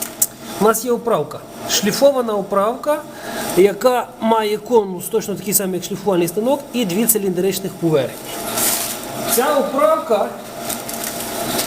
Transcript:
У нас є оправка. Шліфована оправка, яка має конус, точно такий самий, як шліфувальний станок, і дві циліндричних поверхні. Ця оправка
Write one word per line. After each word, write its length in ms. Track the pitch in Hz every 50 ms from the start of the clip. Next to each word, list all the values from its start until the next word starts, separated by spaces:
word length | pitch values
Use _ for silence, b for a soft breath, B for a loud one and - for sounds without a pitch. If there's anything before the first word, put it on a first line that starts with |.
| - - - - - - - - - - - -
У 40 | 190
нас 200 | 220 220 220 254
є 80 | 247
оправка. 460 | 240 - - 233 208 156 143 - - - - - - - - -
Шліфована 640 | - - 196 208 - - 269 285 269 254 240 226 208
оправка, 680 | 202 190 - 202 196 196 220 254 254 - 294 302 311 - - B B B B B B B B B
яка 520 | 175 196 202 185 202 247 254 254 240 - - - -
має 380 | 220 226 226 220 220 208 214 208
конус, 460 | 214 - 247 226 202 190 180 175 -
точно 300 | - 226 214 - 214 190
такий 200 | 190 - 214 180
самий, 200 | - 196 185 185
як 100 | 170 -
шліфувальний 440 | - 202 - - 208 185 170 175 165
станок, 320 | - 208 220 254 285 277 277 -
і 120 | - 240 240
дві 220 | 180 165 214 233
циліндричних 680 | 226 220 208 196 190 175 175 180 196 190 - - 170
поверхні. 580 | - - 170 165 156 139 123 - - - - - - - - - - - - - - - - - - - - - - - - - -
Ця 200 | 233 262 302 285
оправка 760 | 277 226 - 262 285 302 311 320 - - - 220 196 - - - - - - - - - - - - - - - - - - - - - - - - - - - - -